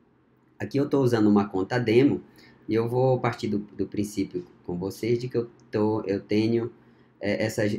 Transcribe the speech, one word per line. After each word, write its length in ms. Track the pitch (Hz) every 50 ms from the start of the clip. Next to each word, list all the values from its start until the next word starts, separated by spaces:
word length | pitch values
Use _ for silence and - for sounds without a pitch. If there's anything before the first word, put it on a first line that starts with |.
| _ _ _ _ _ _ _ _ _ _ _ _
Aqui 200 | 104 101 - 135
eu 100 | 143 -
tô 140 | - 139
usando 260 | 135 120 117 110 107 104
uma 220 | 104 104 101 104
conta 280 | - 92 95 - 123 123
demo, 440 | 120 110 110 123 139 139 95 - - - - - - - - - -
e 80 | - 107
eu 140 | 113 117 113
vou 320 | 120 127 131 131 127 120
partir 280 | - 117 117 - 117 104
do, 100 | 104 104
do 300 | - - - 101 98 -
princípio 580 | - 104 101 - - 95 - - - 90 - - - - -
com 120 | - 87 87
vocês 420 | 95 98 - - 110 113 120 117
de 80 | 131 127
que 100 | - 120
eu 120 | 117 - - - - -
tô, 320 | - 107 107 107 107 - -
eu 180 | - 101 98
tenho, 500 | - - 104 107 110 110 117 113 117 120 - - - - _ _ - _ _ _
é, 220 | - 101 104 - 107
essas, 300 | 110 - 113 107 104 107